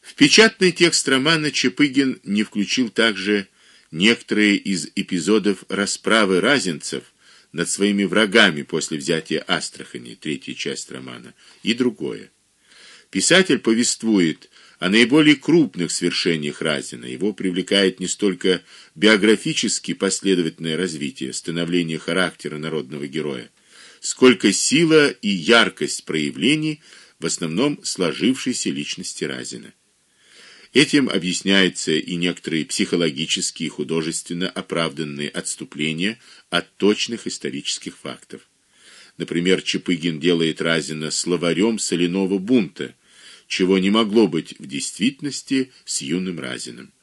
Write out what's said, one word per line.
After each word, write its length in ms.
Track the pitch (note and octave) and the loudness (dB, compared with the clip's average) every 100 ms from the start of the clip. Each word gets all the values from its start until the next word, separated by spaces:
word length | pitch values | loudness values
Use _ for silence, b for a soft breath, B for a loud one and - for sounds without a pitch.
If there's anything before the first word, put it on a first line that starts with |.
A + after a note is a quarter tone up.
В 140 | - | -20
печатный 560 | - C#3+ - A3 - F#3 | 4 6 8 6 6 0
текст 380 | E3 E3+ - - | 4 2 2 2
романа 420 | C3+ C#3 E3 D3+ | 2 2 0 0
Чапыгин 720 | C3+ C3 - D3 C3+ C3+ B2 | 0 -2 2 0 2 0 -2
не 220 | - G2+ | -4 -2
включил 460 | G#2 G#2+ G2 - A#2+ | -2 -2 -2 -2 -2
также 580 | - A2+ G2 G2 G#2 F#2+ b b b b | 2 0 0 0 -2 -2 b b b b
некоторые 680 | D#2+ G2+ A#2 - G#2 G#2+ G2+ | 0 2 2 0 2 4 2
из 320 | - F#2 D2+ | 0 -6 -4
эпизодов 680 | - - F2+ D#2 G#2+ G2 F#2+ - | -6 -4 -4 2 2 2 -4 -6
расправы 720 | F#2+ G2+ - - A2 G2+ F#2 | -4 -4 -4 0 2 4 2
разинцев 720 | G#2 C#3 F#2+ D2+ - C2 - _ b b b | 2 0 -2 -6 -8 -10 -12 _ b b b
над 180 | - E2+ | -6 -6
своими 360 | - G2+ G2+ | 0 0 2
врагами 580 | G2 G2 A2 A2 G#2 D2 | 0 2 4 6 6 2
после 360 | C#2 D#2+ - D2+ | -4 -4 -4 -6
взятия 460 | C2+ E2 - D#2 - | -2 -2 -2 -6 -2
Астрахани, 680 | E2+ - - - B1 A#1+ | -4 -4 -14 -16 -16 -16
третья 400 | A1+ D#2 C#2 - | -12 -8 -8 -8
часть 380 | - - C#2 - | -10 -8 -8 -12
романа, 420 | C3+ B1+ B1 A#1 _ b b | -14 -14 -18 -20 _ b b
и 100 | - | -4
другое. 560 | A2+ B2 G#2+ C#2+ A1 G#1+ _ _ _ b b b b b | 0 0 0 -10 -10 -14 _ _ _ b b b b b
Писатель 480 | F#2+ - F3 F#3 B2+ | -2 4 4 6 2
повествует 880 | - A2+ A#2+ - A2+ G#2 E2 D2+ - b b b | 2 2 2 -2 2 4 4 0 -12 b b b
о 120 | F2 | 2
наиболее 440 | G#2+ A#2 D3 D3+ | 4 6 6 6
крупных 560 | G2 - E3+ C3+ - E2 | 4 4 4 4 0 -4
свершениях 720 | - F2 E2 F#2 E2 D2 C#2+ | -2 -2 0 0 -2 -4 -4
Разина. 440 | D#2+ C#2+ C2 B1 B1 | -2 -2 -6 -14 -12
Его 260 | - G2+ | -4 -4
привлекает 680 | G2+ F#2+ F2+ F2 G2+ F#2+ F#2 | -2 -4 -4 0 2 2 0
не 80 | F2+ | -8
столько 560 | - G#2 F2+ F#2+ F2 B B B | -2 -2 0 0 -2 B B B
биографически 1000 | - G#2 A2 G#2+ G#2 D#3 D#3 A2 - - | 2 4 6 6 4 2 -2 -2 -4 -6
последовательное 840 | - G2 - G2 F#2 D#2+ D#2+ D#2+ D#2+ | -2 -2 -2 0 0 0 -4 -6 -4
развитие, 560 | F#2 D#2+ C#2+ C2 C2 | -4 -4 -10 -8 -10
становление 680 | C2 - E2 E2+ F2+ E2 D#2+ | -8 -8 -6 -2 0 -2 -4
характера 600 | - F2 F2+ - D2 D2+ | -4 -2 -2 -4 -12 -8
народного 500 | D#2 D#2 C2 D2 C#2+ | -6 -6 -8 -10 -8
героя, 420 | D2+ D2 B1+ A#1 B B B B B | -6 -6 -8 -12 B B B B B
сколько 520 | - - B2+ B2 A2 | -10 6 6 8 4
сила 560 | G2 - C#3 E3+ D#3 C#3+ | 2 2 2 6 6 6
и 200 | - G#2 | 2 -2
яркость 760 | G2 D#2+ A#2 G2 - D2 - | -2 4 6 4 0 -6 -6
проявлений 760 | - D#2+ D2 - G2 D#3 D#3 D3+ B B B B | -6 -4 -4 -2 0 0 -2 -6 B B B B
в 80 | - | -6
основном 560 | - E2+ E2+ C#3+ C#3+ | -4 -4 0 -2 -2
сложившейся 880 | - - F2 D2+ G#2 C3 - A#2+ G2+ | -8 -2 -2 0 0 0 -4 -4 -4
личности 540 | C#2+ D2 - - - | -6 -8 -10 -12 -8
Разина. 480 | D#2 C2 A#1+ A#1 - _ _ _ _ b b b b b b B2 | -8 -6 -10 -14 -18 _ _ _ _ b b b b b b 2
Этим 320 | D3 D3 B2+ | 4 4 2
объясняются 840 | G2 F2 E2+ F#2 G2 F#2 - - | 0 -2 -2 2 4 4 0 -2
и 240 | D#2 - F2 | -2 -2 -2
некоторые 500 | F2 E2 - D#2+ D2 | -2 -4 -4 -4 -4
психологические 1040 | - G2 F2 E2 C#2+ D#2+ - - - E2 | -4 -2 0 0 -2 -4 -4 -4 -6 -8
и 20 | |
художественно 760 | - C#2 D#2+ D#2+ D#2+ - F2 F#2 | -6 -4 -4 -4 -6 -8 -6 -6
оправданные 840 | - - D#2+ E2 C2+ D2+ C#2+ D2 | -6 -6 -4 -4 -4 -8 -6 -8
отступления 880 | - - - - D2 D2+ D#2+ F#2+ A2+ B B B | -8 -8 -10 -12 -6 -4 -2 -6 -6 B B B
от 200 | F2 - _ | -4 -4 _
точных 500 | F#3+ G#2 - A#2 - | 0 2 -4 -8 -8
исторических 720 | - D2 - - - - - | -8 -8 -8 -8 -8 -10 -14
фактов. 460 | - B1+ - - _ _ b b b b b - | -16 -16 -18 -20 _ _ b b b b b -10
Например, 460 | E2 E2 F2+ F2 | -4 -2 -2 -4
Чапыгин 580 | - - - F2 E2+ D#2 | -6 -8 -4 -4 -4 -2
делает 400 | D#2+ F2 E2 D2+ | -2 0 -2 -2
Разина 500 | E2 E2 C#2+ D#2 D#2 | -4 -4 -4 -8 -8
словарём 680 | - A2 F2 E2+ E2 G#2+ A2 | -6 -4 -2 -2 0 -2 -2
соляного 580 | - E2+ F2 F#2 F#2+ G2 | -4 -2 -2 -2 -2 -4
бунта, 580 | F#2+ B2+ E2+ - C2 - B B B B B | 0 0 0 -8 -14 -14 B B B B B
чего 300 | - F2+ F#2+ | -2 2 2
не 100 | F#2 | 4
могло 400 | A2 A2 G#2+ G#2 | 2 4 4 4
быть 260 | D#2+ D#2 - | 2 -6 -16
в 80 | - | -12
действительности 1080 | C#3 - - G#2+ - D3 B2+ - C3+ B2+ b - | -10 -10 -2 -2 -2 -10 -10 -4 -4 -4 b -10
с 160 | - | -8
юным 360 | C#3 F3 F#3 - | -4 -4 -4 -8
Разиным. 540 | B2 - - A#2+ B1+ _ | -10 -10 -12 -16 -20 _